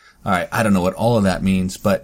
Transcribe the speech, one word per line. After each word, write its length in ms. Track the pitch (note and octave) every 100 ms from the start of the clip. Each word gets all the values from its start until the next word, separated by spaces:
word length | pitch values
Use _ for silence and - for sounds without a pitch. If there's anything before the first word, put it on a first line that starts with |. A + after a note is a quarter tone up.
| - _
All 80 | -
right, 160 | F2+ E2+
I 120 | -
don't 100 | A2
know 80 | F#2+
what 140 | F2+
all 240 | - A2 A#2
of 60 |
that 180 | G2 F2
means, 340 | F#2+ F#2+ F#2 -
but, 240 | G#2 F#2+